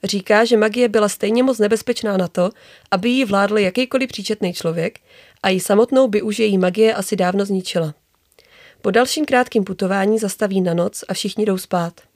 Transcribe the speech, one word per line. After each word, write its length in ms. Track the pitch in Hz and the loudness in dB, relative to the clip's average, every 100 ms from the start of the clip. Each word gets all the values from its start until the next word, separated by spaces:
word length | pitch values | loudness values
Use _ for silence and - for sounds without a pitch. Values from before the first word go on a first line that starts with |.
Říká, 400 | 196 202 - 208 | -4 -6 0 2
že 120 | 226 233 | 4 4
magie 320 | 220 220 240 | 2 2 2
byla 200 | 214 208 | 2 0
stejně 340 | - 202 233 | -2 -2 2
moc 160 | 262 233 | 2 2
nebezpečná 580 | 208 220 - 240 220 196 | 0 0 -2 -4 -2 -2
na 120 | 175 | -2
to, 220 | - 180 - - - _ | -2 -2 -4 -20 -20 _
aby 180 | 190 220 | -2 0
jí 160 | 254 | 0
vládl 340 | 247 196 202 214 | 2 2 2 2
jakýkoliv 500 | 196 185 254 262 254 | 0 0 -2 -2 -2
příčetný 440 | - 196 214 185 | -6 -6 -4 -4
člověk 460 | 175 170 165 165 - _ - - _ | -4 -4 -4 -6 -8 _ -20 -20 _
a 60 | 196 | -2
ji 120 | 190 | -2
samotnou 480 | - 202 226 262 262 | 2 2 4 4 4
by 140 | 208 | 2
už 160 | 214 208 | -2 -2
její 200 | 214 196 | 0 2
magie 360 | 185 180 220 | 2 4 2
asi 220 | 220 196 190 | 2 -4 0
dávno 280 | 180 190 | 0 0
zničila. 500 | 196 190 185 175 160 151 _ _ _ _ _ _ - _ | -2 -2 -2 -4 -4 -8 _ _ _ _ _ _ -20 _
Po 80 | 208 | 0
dalším 340 | 196 254 - | 2 2 0
krátkým 400 | 294 254 247 233 | 0 0 2 0
putování 540 | 196 185 190 196 196 220 | -2 -2 -2 0 0 0
zastaví 420 | 208 - 208 190 | -2 -4 -2 0
na 140 | 180 | 0
noc 300 | 170 175 - - | 0 -2 -4 -10
a 60 | |
všichni 300 | 185 202 - 214 | -6 -6 -2 -2
jdou 120 | 190 | -2
spát. 420 | - 180 170 - _ | -2 -4 -4 -10 _